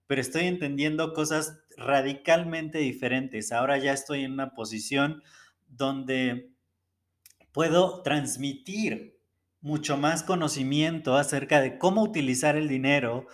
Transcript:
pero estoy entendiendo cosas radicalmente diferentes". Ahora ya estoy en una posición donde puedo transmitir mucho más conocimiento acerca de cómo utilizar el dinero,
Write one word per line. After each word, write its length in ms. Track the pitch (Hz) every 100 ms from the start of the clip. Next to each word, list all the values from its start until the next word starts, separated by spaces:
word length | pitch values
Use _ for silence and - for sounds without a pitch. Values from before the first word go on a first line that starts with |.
| -
pero 140 | 135
estoy 240 | 123 160 180
entendiendo 680 | 180 147 139 156 156 160
cosas 460 | 156 151 156 156 - _ -
radicalmente 1040 | 120 139 135 139 - 165 170 160 160 160
diferentes". 720 | 135 - 123 131 135 107 107
Ahora 260 | 117 135 139
ya 140 | 139
estoy 320 | 139 - 143
en 80 | 135
una 220 | 135 135
posición 680 | - 113 110 - 139 143 151 - - - _ _
donde 840 | 123 135 139 131 131 127 120 - _ _ _ _ _ _ _ - _ _
puedo 520 | 143 160 170 185 -
transmitir 1120 | - 147 135 123 139 135 - 208 202 110 - _ _ _ _ _
mucho 360 | 143 147 151 143
más 240 | 151 165
conocimiento 920 | - 175 151 139 131 147 160 165 143 135
acerca 440 | 143 139 135 147
de 200 | 131 -
cómo 240 | 180 214
utilizar 520 | 214 170 131 127 151 147
el 120 | 151
dinero, 580 | 131 135 143 120 123 -